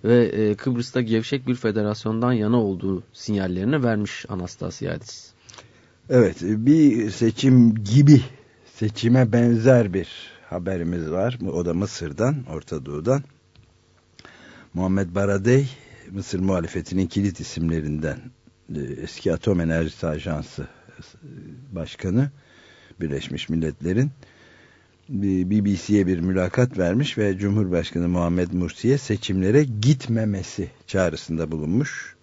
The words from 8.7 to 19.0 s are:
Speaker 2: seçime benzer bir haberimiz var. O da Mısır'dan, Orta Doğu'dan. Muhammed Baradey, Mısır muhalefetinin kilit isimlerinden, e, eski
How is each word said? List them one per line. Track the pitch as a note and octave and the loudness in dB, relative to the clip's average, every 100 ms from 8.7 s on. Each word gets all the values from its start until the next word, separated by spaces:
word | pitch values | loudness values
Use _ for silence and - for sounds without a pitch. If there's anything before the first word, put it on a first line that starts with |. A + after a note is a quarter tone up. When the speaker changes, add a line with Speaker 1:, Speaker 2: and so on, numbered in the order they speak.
Speaker 2:
seçime | - G#2+ G#2+ A2+ B2+ A#2+ | -4 -4 0 2 4 4
benzer | A#2+ A#2+ A2+ A#2 B2+ G#2 | 4 4 4 6 6 6
bir | F#2 E2+ - - - - | -2 -6 -14 -20 -20 -10
haberimiz | F2+ F2 F#2 E2+ F2 D#2 | -6 -4 -2 -2 -4 -2
var. | F2 A2+ B2 G2 | -2 -2 -2 -4
O | E2 | -2
da | E2+ | -2
Mısır'dan, | E2+ G#2 - E2 C#2+ A#2+ D3 F#2+ | -2 -2 -6 -10 0 0 0 -6
Orta | D#2 - D#2+ C2+ | -12 -8 -10 -8
Doğu'dan. | D2 E2 C#3 - _ _ _ _ _ _ _ _ - - - - - - | -6 0 0 -2 _ _ _ _ _ _ _ _ -20 -20 -20 -20 -20 -10
Muhammed | F2 F#2 F#2+ F2+ | -4 0 0 0
Baradey, | F#2 G2+ G2 G#2 C3 C#3 - - - - | -2 0 0 4 4 2 -8 -20 -20 -14
Mısır | G2 - F#2 | -12 -6 -2
muhalefetinin | F#2+ F#2 E2 F#2+ D#2 F#2 F2+ | 0 0 -2 -8 -4 -2 -2
kilit | G2+ G2+ E2 | 0 -2 -4
isimlerinden, | E2+ - E2 E2 D2+ D2+ D#2 C2+ - _ _ _ - D2+ | -10 -4 -2 -2 -4 -4 -4 -6 -14 _ _ _ -12 -10
e, | |
eski | C2+ C#2 | -8 -10